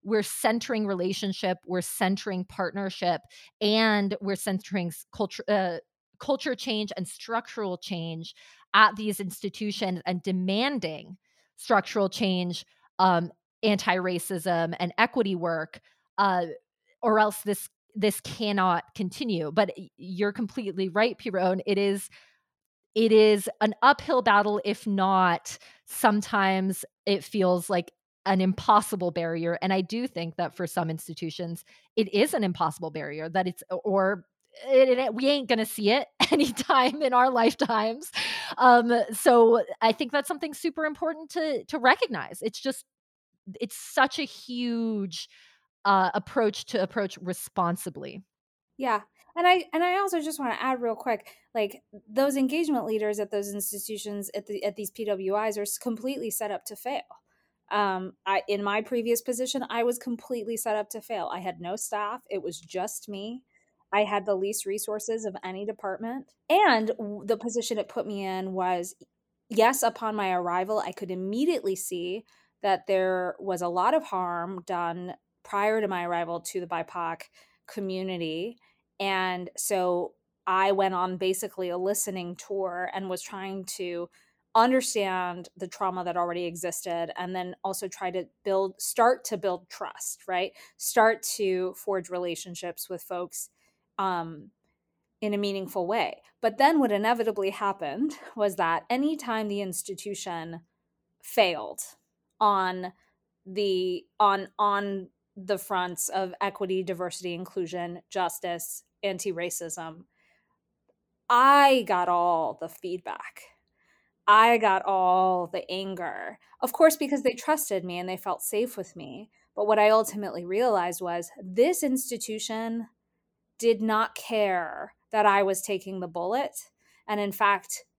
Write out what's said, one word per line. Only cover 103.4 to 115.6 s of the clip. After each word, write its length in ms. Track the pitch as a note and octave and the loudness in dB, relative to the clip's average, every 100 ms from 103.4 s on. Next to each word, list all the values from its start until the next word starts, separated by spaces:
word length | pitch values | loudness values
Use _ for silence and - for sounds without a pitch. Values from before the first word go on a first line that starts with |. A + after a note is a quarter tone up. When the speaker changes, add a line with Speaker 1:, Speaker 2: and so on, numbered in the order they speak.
| F#3+ | -10
Speaker 2:
the, 600 | F#3+ G3+ F#3 F#3 F3+ _ _ | -2 0 0 0 -4 _ _
on, 280 | G#3 G3 F#3 - | 4 4 -4 0
on 520 | G#3 G3+ G3+ G3 F3+ _ _ - | 2 2 -2 -6 -8 _ _ -18
the 240 | F#3 F#3+ | -4 -4
fronts 500 | - F#3+ F3+ E3+ - | -2 -2 -2 -4 -4
of 240 | F#3+ F#3+ F3+ | -2 -4 -2
equity, 400 | G3+ F#3+ F#3+ F#3+ | -4 -2 -2 -2
diversity, 540 | F#3 F3 F3+ - F3+ E3+ | -2 -4 -6 -6 -8 -8
inclusion, 640 | F3+ - E3+ F3 F3 F3 _ | -8 -6 -6 -6 -8 -10 _
justice, 720 | G3 F3 - F3+ E3+ - - _ _ | -4 -2 -4 -8 -8 -8 -12 _ _
anti-racism, 1040 | G3 F3+ G#3 E3+ F3 - E3+ F3 E3 D#3+ - _ _ _ _ _ _ _ _ _ _ _ - | -4 -4 -4 -4 -6 -6 -10 -10 -12 -14 -20 _ _ _ _ _ _ _ _ _ _ _ 2
I 540 | A#3+ C4+ C#4+ C#4 C4 G3 | 6 8 8 8 6 4
got 220 | F3+ F3+ | 0 2
all 480 | F3 F3 E3 D3 - | 2 4 2 0 -4
the 100 | E3 | -12
feedback. 720 | - F#3 F3+ C3+ - - - - _ _ _ _ _ _ _ - | -10 -8 -8 -8 -12 -12 -18 -20 _ _ _ _ _ _ _ 8
I 280 | G#3+ A#3 A#3 | 8 10 6
got 260 | G#3+ F#3+ | 4 2
all 640 | - F#3+ F#3 F#3 F#3 F3+ E3+ | 2 2 4 6 4 2 -2
the 160 | F#3 | -8